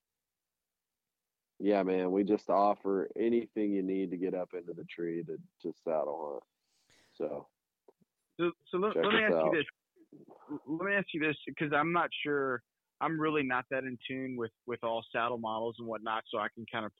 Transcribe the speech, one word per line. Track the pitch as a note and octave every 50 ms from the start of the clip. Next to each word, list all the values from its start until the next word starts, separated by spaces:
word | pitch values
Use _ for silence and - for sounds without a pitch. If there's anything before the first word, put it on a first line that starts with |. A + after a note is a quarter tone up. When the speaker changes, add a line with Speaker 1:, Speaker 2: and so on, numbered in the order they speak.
| _ _ _ _ _ _ _ _ _ _ _ _ _ _ _ _ _ _ _ _ _ _ _ _ _ _ _ _ _ _ _ -
Speaker 1:
yeah, | F#2+ G2+ G#2 G2
man, | F#2 F#2 F#2 F#2 F2+ F2+
we | F#2 G2+
just | G2+ F#2+ G#2+ G2+ - -
offer | F2+ G2 G2+ G#2 G2+ - - G2 G2 F#2+ - - -
anything | - A2+ A#2 A#2 A#2 A2 - _ A2 G#2 G2+
you | G2+ G2
need | F#2 F#2+ F#2+ F#2+ F#2+ E2+
to | F2+
get | E2+ F#2+ F#2 F2+
up | F2+ F2 - F#2
into | F2 F2 F2 E2
the | E2 E2
tree | - - F2 E2+ E2+ E2 E2+ E2
to, | D#2+ D#2+ D#2 - - _ _
to | - E2+ - -
saddle | _ E2+ D#2+ D2+ D2 D2 C#2+ E2 D2+ D2
hunt. | C#2 - - _ _ _ _ _ _ _ _ _ _ _ _ _ _
So, | - - - - - - - _ _ _ _ _ _ _ - _ _ _ _ _ _ _ _ _ -
Speaker 2:
So, | E3+ F3 - _ _ -
so | F#3+ F3+
let, | G3 G#3+ -
Speaker 1:
check | E3+ E3+
Speaker 2:
let | G#3 A3
me | A3 A3
Speaker 1:
us | G#3+
Speaker 2:
ask | E3+
Speaker 1:
out. | D#3+ D#3
Speaker 2:
you | D#3 E3 D3+
this. | C#3+ - - _ _ _ _ - - _ - - - - - - - - D3 - -
Let | C3+ D#3+ D#3+ F#3
me | G3 G3+
ask | G3 - -
you | - D3+
this, | D#3 D#3 D3 - - C#3+ C3+ -
'cause | D#3+ C#3+
I'm | D3+ C#3+ D3+ E3+
not | F3 F3 D#3 C3+ - -
sure. | - D3 C#3+ C#3+ C3+ C3+ B2 A#2+ - _ _ _ _ _ _ _
I'm | C#3 D#3 E3 D#3
really | D#3 D#3 D3+ D3+
not | C3+ C3 B2+ B2+ - -
that | C3+ C3 C3
in | C3 B2 - - -
tune | C3 C3 C3 C3 B2+
with, | A#2+ A2+ A2 - _ _
with | B2 A#2+ -
all | A#2+ A2+ A2+ A#2 A2 -
saddle | - A#2+ A#2 A#2+ B2 A#2
models | A2+ A2 A2 A2 A#2 A#2 A2 A2+
and | A#2
whatnot, | A2+ A2 G#2+ G#2+ A2+ A2 A2 - -
so | - G#2+
I | G#2 A2 -
can | A#2 A2+
kinda | - A#2+ A2+ G#2+ G2+ -